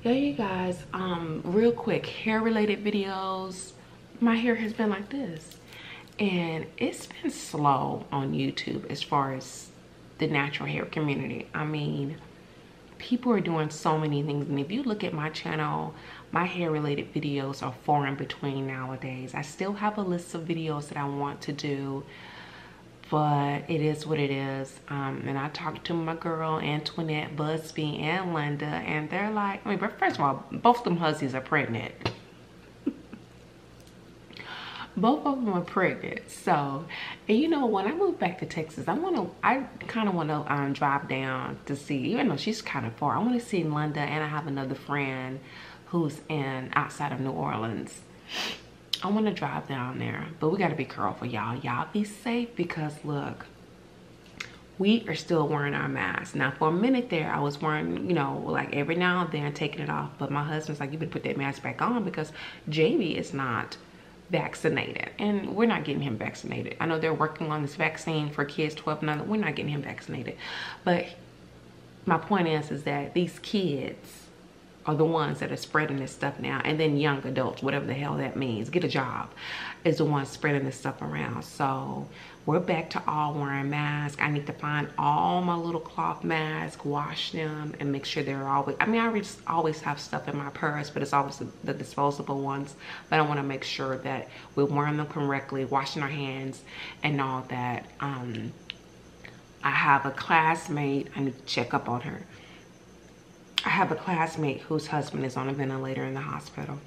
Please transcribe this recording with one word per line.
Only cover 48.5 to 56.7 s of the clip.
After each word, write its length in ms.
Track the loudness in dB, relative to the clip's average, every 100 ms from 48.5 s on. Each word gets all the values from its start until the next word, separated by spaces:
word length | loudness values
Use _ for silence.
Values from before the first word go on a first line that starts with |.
| -8 -14 -20 -10 -6 0
I 40 |
wanna 220 | 4 4
drive 360 | 2 -2 -2 -4
down 320 | -4 -4 -2
there, 260 | -4 -4 -8 0
but 100 | 2
we 80 | 4
gotta 160 | 2
be 100 | 2
careful, 440 | -4 -2 -2 -2 -4
y'all. 280 | -2 -2 -2
Y'all 280 | -2 -2 0
be 100 | 0
safe 520 | -2 -4 -2 0 -2 -2
because, 360 | -2 0 -4 -4
look, 420 | -4 -2 -4 -8 -14 -18 -20 -20 -20 -20 -20 -20 -20 -12 -12 -12 -18 2
we 280 | 6 6 4
are 60 |
still 340 | -6 2 4 4
wearing 280 | 2 2 0
our 120 | 0
masks. 460 | 0 0 -2 -4
Now, 160 | 0 0
for 200 | 4
a 20 | 4